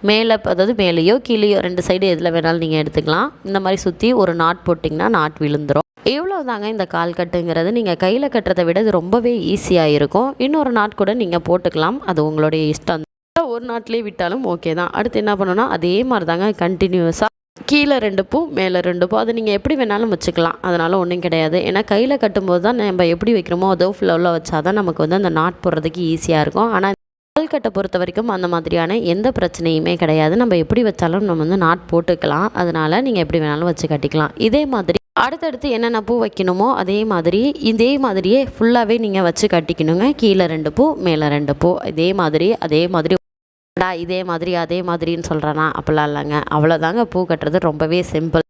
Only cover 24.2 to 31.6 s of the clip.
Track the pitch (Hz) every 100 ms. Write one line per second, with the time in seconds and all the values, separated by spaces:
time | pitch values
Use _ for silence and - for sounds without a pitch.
24.2 | 175 165 165 160 156 208 185 160 156 185
25.2 | 190 160 165 175 185 156 156 165 170 160
26.2 | - 160 147 - 226 202 196 196 _ _
27.2 | _ - 311 302 226 196 190 180 180 180
28.2 | 233 190 180 170 165 170 165 214 170 175
29.2 | 202 175 180 - 165 160 165 175 165 156
30.2 | 156 190 240 180 151 214 226 - 170 180
31.2 | 208 165 156 190